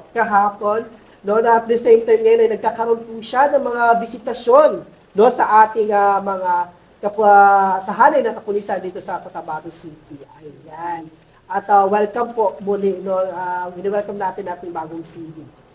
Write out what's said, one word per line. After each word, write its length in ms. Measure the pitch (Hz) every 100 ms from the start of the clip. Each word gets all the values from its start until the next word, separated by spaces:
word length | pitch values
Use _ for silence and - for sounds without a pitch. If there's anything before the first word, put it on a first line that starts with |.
| -
kahapon, 680 | 233 208 202 208 202 208 220 240 - - _
no, 120 | 196 220
na 220 | 233 226
at 40 | 226
the 100 | 233
same 220 | 240 226 226
time 160 | 220
ngayon 220 | 220 226 220
ay 60 | 202
nagkakaroon 420 | 220 226 233 226
po 120 | 226 226
siya 260 | - 254 285 285
ng 80 |
mga 200 | 247 240 233 233
bisitasyon, 680 | 233 247 - 226 - 277 311 185 - _ _ 190
no, 100 | 247
sa 340 | - - 220 220
ating, 240 | 226 214 202
ah, 240 | 202 196
mga 320 | 196 190 185 175 175 - _ _
kapwa, 320 | 208 208 208 202 202 196 190 190
sa 120 | 208 196
hanay 240 | 269 294
ng 140 | 226 -
kapulisan 400 | - 202 202 190
dito 240 | 180 180
sa 160 | 196 175
Cotabato 560 | 180 170 165 165 165
City. 480 | - 165 147 _ 139 131 156
Ayan. 720 | 151 135 160 175 175 170 160 _ _ _ -
At, 160 | 196 202
ah, 160 | 202 196
welcome 400 | 208 208 240 233 226
po 160 | 196 -
muli, 400 | 196 196 196 180
no, 160 | 190 185
ah, 480 | 185 175 180 180 180
wini-welcome 480 | 180 196 208 208 202
natin 240 | 180 202 180
ating 240 | 175 180
bagong 320 | 170 160 165
C 160 | 160 175
D. 240 | 160 151 - _ _